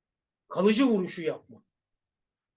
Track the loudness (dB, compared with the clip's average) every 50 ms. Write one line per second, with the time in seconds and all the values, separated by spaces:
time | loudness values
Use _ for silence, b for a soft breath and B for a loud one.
0 | _ _ _ _ _ _ _ _ _ -8 -2 2 2 2 4 4 2 2 2 0
1 | -2 -4 -8 -6 -6 -6 -6 -8 _ -20 -20 -20 _ _ _ _ _ _ _ _
2 | _ _ _ _ _ _ _ _ _ _ _